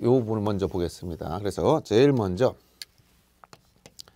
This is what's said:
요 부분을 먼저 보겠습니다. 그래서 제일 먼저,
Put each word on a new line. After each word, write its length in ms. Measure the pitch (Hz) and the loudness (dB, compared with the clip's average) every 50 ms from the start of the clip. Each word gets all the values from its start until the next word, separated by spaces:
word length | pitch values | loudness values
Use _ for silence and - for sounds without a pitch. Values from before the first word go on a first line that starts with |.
| - | 0
요 80 | 117 | 2
부분을 320 | 127 135 117 107 110 110 101 | 2 2 2 0 -2 -2 -2
먼저 240 | 107 104 95 95 | -2 -2 -2 -2
보겠습니다. 720 | 87 - 95 87 82 - - - 87 82 76 80 80 76 98 | -4 -2 -4 -4 -4 -6 -8 -12 -12 -10 -8 -8 -8 -8 -6
그래서 420 | 104 101 87 - 80 104 151 156 - | -6 -6 -4 0 0 2 2 0 0
제일 280 | - 104 110 135 143 139 | 2 4 4 6 6 4
먼저, 420 | 123 107 95 90 92 123 120 - - _ _ _ _ - - _ _ _ _ _ _ _ _ _ _ - _ - - _ _ _ _ _ - - - - - _ | 2 0 -2 0 0 0 0 0 -4 _ _ _ _ -20 -20 _ _ _ _ _ _ _ _ _ _ -20 _ -20 -20 _ _ _ _ _ -20 -20 -20 -20 -20 _